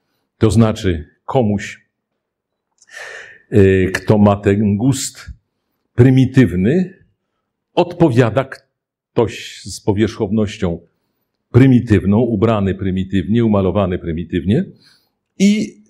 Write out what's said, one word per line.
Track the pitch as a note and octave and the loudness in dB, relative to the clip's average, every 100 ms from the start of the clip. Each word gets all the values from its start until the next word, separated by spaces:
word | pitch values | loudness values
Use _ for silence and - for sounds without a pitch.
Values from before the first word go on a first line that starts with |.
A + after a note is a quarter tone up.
| _ _ _ _ | _ _ _ _
To | A2+ | 0
znaczy | G2+ A2+ G2+ G2 D#2+ - _ - | 2 2 0 -4 -6 -8 _ -6
komuś, | C3+ G#2+ G2+ - - _ _ _ _ _ _ _ _ _ _ _ - - - - - _ | -2 -2 -4 -8 -18 _ _ _ _ _ _ _ _ _ _ _ -20 -20 -20 -20 -20 _
y, | A2+ F#2+ F#2+ F#2+ | 4 4 4 0
kto | - - G#2+ | -2 0 4
ma | G#2 G2+ | 4 2
ten | G#2 G2+ G#2 G2+ | 0 0 0 0
gust | B2+ C3+ - - - - _ _ _ _ _ - | 0 -2 -6 -14 -20 -20 _ _ _ _ _ 2
prymitywny, | B2+ C3 B2+ C3 A#3+ F2+ G2 F3 F#3 - _ _ _ _ _ _ _ | 4 4 2 2 2 2 0 0 -2 -8 _ _ _ _ _ _ _
odpowiada | E3 F3 - E3 A#2+ A#2 A#2 | -4 -2 0 2 2 0 0
ktoś | E3 - _ _ _ _ _ - G#2+ - - - | -6 -8 _ _ _ _ _ -4 -4 -6 -18 -18
z | G2+ - | -16 -10
powierzchownością | - G2+ G#2+ - G#2 A2 G#2 - F2+ E2+ _ _ _ _ _ _ _ | -4 -2 -2 -4 -4 -2 -4 -4 -8 -8 _ _ _ _ _ _ _
prymitywną, | A#2+ C3+ B2 G2+ G2+ F2+ G#2 | 4 4 4 2 0 2 0
ubrany | B2 G#2+ A2+ G#2+ G2 F#2 | 0 0 0 0 -2 -4
prymitywnie, | F#2+ F#2 F#2+ G2 D#2 A#2 A2+ | -6 -6 -4 -4 -2 0 0
umalowany | G2+ F#2+ F2+ F#2 F2+ | 0 0 -2 -2 -4
prymitywnie | E2+ D#2+ F2 F2+ E2 C3 G3 - _ _ _ _ _ - | -8 -8 -6 -6 -2 -2 -4 -10 _ _ _ _ _ -2
i | G3 G#3 - - _ | 0 0 -4 -12 _